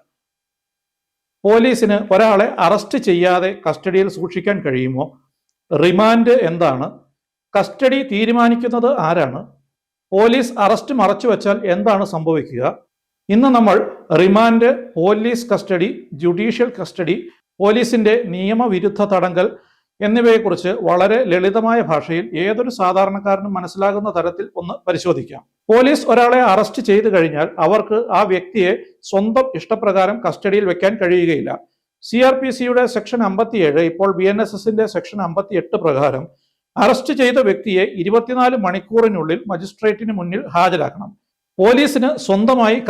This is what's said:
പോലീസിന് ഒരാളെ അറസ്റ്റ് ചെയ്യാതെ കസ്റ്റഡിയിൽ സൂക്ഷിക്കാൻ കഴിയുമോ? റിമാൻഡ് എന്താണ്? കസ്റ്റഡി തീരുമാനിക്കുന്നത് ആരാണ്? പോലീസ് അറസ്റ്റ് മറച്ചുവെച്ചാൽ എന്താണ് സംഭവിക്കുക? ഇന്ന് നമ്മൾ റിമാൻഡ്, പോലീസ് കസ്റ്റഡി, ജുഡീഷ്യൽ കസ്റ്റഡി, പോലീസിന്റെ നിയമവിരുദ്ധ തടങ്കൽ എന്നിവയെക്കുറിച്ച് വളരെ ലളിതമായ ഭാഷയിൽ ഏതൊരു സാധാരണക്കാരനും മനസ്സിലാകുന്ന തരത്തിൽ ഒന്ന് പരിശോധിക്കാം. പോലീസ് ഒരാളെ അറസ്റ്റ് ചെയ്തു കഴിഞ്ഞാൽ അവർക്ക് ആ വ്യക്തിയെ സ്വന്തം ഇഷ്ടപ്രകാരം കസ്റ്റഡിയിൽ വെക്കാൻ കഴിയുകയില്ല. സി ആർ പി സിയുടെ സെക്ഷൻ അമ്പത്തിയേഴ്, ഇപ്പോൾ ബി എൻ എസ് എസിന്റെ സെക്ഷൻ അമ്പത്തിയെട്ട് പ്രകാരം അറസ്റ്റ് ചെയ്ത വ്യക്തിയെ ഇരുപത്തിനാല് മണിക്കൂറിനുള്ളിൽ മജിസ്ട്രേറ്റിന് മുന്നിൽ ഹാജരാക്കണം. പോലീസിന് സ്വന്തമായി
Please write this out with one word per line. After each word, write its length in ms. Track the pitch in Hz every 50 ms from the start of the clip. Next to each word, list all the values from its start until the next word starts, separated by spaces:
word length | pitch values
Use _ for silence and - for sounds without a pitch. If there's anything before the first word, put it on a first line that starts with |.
| _ _ _ _ _ _ _ _ _ _ _ _ _ _ _ _ _ _ _ _ _ _ _ _ _ _ _ _ -
പോലീസിന് 680 | 202 220 233 233 262 233 240 233 208 208 208 208 - 190
ഒരാളെ 420 | 190 226 220 202 196 214 - - -
അറസ്റ്റ് 380 | 180 165 208 196 202 - -
ചെയ്യാതെ 600 | 269 - 214 175 170 180 180 180 180 180 190 196 196 - 160
കസ്റ്റഡിയിൽ 400 | 147 - - 190 180 190 196 196
സൂക്ഷിക്കാൻ 520 | - 151 175 170 - 185 175 208 202 180
കഴിയുമോ? 600 | - 147 131 131 127 131 131 127 156 - - _ _ _ _ _ _ _ _ _ _ - 170
റിമാൻഡ് 580 | 147 160 180 175 196 214 226 233 233 226 240
എന്താണ്? 680 | 240 262 196 165 170 170 170 147 131 127 143 190 - - _ _ _ _ _ _ _ _ _ _ - 202
കസ്റ്റഡി 440 | 185 196 - - 269 262 262 277 269
തീരുമാനിക്കുന്നത് 960 | 269 202 202 226 233 233 240 233 233 233 240 240 240 240 233 240 247 294 214
ആരാണ്? 480 | 160 156 175 175 147 131 127 156 - - _ _ _ _ _ _ _ _ _ _ _ _
പോലീസ് 420 | 185 196 220 233 240 269 240 - - -
അറസ്റ്റ് 360 | 202 190 220 196 - - 277
മറച്ചുവെച്ചാൽ 680 | 240 196 190 202 202 - 240 202 - - 202 202 - 226
എന്താണ് 400 | 185 175 196 202 226 202 190 202
സംഭവിക്കുക? 720 | - 175 160 156 165 160 151 - - 127 117 127 160 - - _ _ _ _ _ _ _ _ _ -
ഇന്ന് 180 | 202 226 262
നമ്മൾ 500 | 269 247 233 226 208 185 214 - - - - - - 160 160
റിമാൻഡ്, 720 | 180 190 196 220 226 233 226 226 233 247 269 240 - - -
പോലീസ് 540 | 165 170 196 220 214 220 240 240 233 - -
കസ്റ്റഡി, 600 | 202 175 - - 190 175 180 240 - - - - -
ജുഡീഷ്യൽ 580 | 135 165 175 175 180 214 233 - - 240 247 247 190
കസ്റ്റഡി, 480 | 185 - - - 175 156 190 - - - - _ _ _ _ -
പോലീസിന്റെ 640 | 190 202 220 247 254 240 247 226 214 214 220 240 240
നിയമവിരുദ്ധ 800 | 180 175 185 190 202 220 226 247 233 185 180 175 196 196 - 208
തടങ്കൽ 480 | 202 190 180 175 185 170 180 185 226 - - _ _ _ _ _ _ _ -
എന്നിവയെക്കുറിച്ച് 680 | 202 208 220 240 233 233 226 226 226 196 175 175 -
വളരെ 560 | 180 196 233 185 165 175 180 185 202 220 247 254
ലളിതമായ 580 | 190 165 180 185 202 196 226 220 226 233 233
ഭാഷയിൽ 480 | 185 147 160 147 139 170 165 170 - - -
ഏതൊരു 320 | 151 180 202 214 226 240 254
സാധാരണക്കാരനും 840 | 247 - 185 180 185 190 196 196 196 196 202 202 196 190 196 202 190
മനസ്സിലാകുന്ന 600 | 185 180 175 - 196 196 202 196 208 208 214 190
തരത്തിൽ 320 | 170 160 175 175 185 214 - -
ഒന്ന് 180 | 175 175 175 - - _
പരിശോധിക്കാം. 580 | 180 175 - - 180 160 135 120 - 143 - - _ _ _ _ - 220
പോലീസ് 320 | 240 254 277 302 - -
ഒരാളെ 340 | - 233 233 240 240 254 254
അറസ്റ്റ് 400 | 247 208 190 208 208 208 - 269
ചെയ്തു 280 | 240 220 196 214 220 220 190
കഴിഞ്ഞാൽ 320 | 180 165 160 147 147 156 - - 175
അവർക്ക് 440 | 160 160 160 - 208 - 214 220 233 -
ആ 100 | - 180
വ്യക്തിയെ 600 | 214 180 185 175 180 - - 220 180 180 220 - - - _ _ -
സ്വന്തം 480 | - 202 196 208 220 220 262 262 262 -
ഇഷ്ടപ്രകാരം 680 | 160 - - 226 220 226 202 185 190 185 196 220 233 -
കസ്റ്റഡിയിൽ 380 | 175 - - - 202 196 208 208
വെക്കാൻ 300 | 185 175 - 185 196 220
കഴിയുകയില്ല. 640 | 202 190 175 180 180 170 170 156 135 - 131 139 - - _ _ _ _ _ _ _
സി 160 | - - 220
ആർ 160 | 240 254 262 262
പി 160 | 262 269 262
സിയുടെ 360 | 247 254 247 247 247 247 247
സെക്ഷൻ 380 | 233 - 214 208 - 247 240 220
അമ്പത്തിയേഴ്, 580 | 190 190 190 - 226 233 208 170 147 139 160
ഇപ്പോൾ 340 | 170 165 170 175 196 196 185
ബി 60 | 175 185
എൻ 180 | 196 202 214
എസ് 140 | 226 214 214
എസിന്റെ 300 | 185 - 226 214 220 220
സെക്ഷൻ 360 | 214 - 170 - - - 208
അമ്പത്തിയെട്ട് 540 | 185 170 160 196 196 - 208 170 160 - 226
പ്രകാരം 520 | - 160 160 135 131 147 135 127 131 160 - _ _ _ _ _ _ _ _ _
അറസ്റ്റ് 360 | 233 196 233 254 254 - - 285
ചെയ്ത 200 | 262 254 247 247
വ്യക്തിയെ 500 | 269 233 202 180 - - 226 185 185 190
ഇരുപത്തിനാല് 760 | - - 190 170 196 214 233 226 240 254 254 247 254 262
മണിക്കൂറിനുള്ളിൽ 840 | 240 196 180 180 196 180 - 214 233 226 220 202 175 156 156 170 247 -
മജിസ്ട്രേറ്റിന് 680 | 208 185 170 196 - - _ 220 214 208 208 226 220 214
മുന്നിൽ 340 | 185 175 175 180 233 285
ഹാജരാക്കണം. 720 | - - 170 180 180 185 156 143 131 - - - - - _ _ _ _ _ _ _ _ -
പോലീസിന് 580 | 185 226 247 269 294 277 294 262 240 277 302
സ്വന്തമായി 640 | - - - 196 202 220 233 254 247 226 214 226 254 233